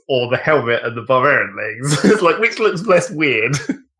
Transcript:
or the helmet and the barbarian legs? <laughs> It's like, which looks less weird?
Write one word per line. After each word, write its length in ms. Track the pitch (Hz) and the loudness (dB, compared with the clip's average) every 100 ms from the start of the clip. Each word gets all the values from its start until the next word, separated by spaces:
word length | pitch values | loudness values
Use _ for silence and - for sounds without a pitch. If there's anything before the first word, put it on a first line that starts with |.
| - | -4
or 220 | 127 123 | -2 0
the 80 | 127 | -2
helmet 440 | 156 147 117 117 | 2 2 2 -2
and 120 | 120 117 | -2 -6
the 60 | |
barbarian 520 | 113 127 143 127 98 101 | 0 2 4 2 0 -6
legs? 460 | 107 113 143 147 196 | -10 -6 -4 2 2
<laughs> 60 | |
It's 100 | 208 | 4
like, 180 | 170 180 | 2 2
which 200 | 220 233 | -2 0
looks 240 | 208 175 | -2 0
less 280 | 190 175 - | 2 2 2
weird? 460 | 151 147 110 120 143 - - _ | -2 0 0 0 -2 -4 -10 _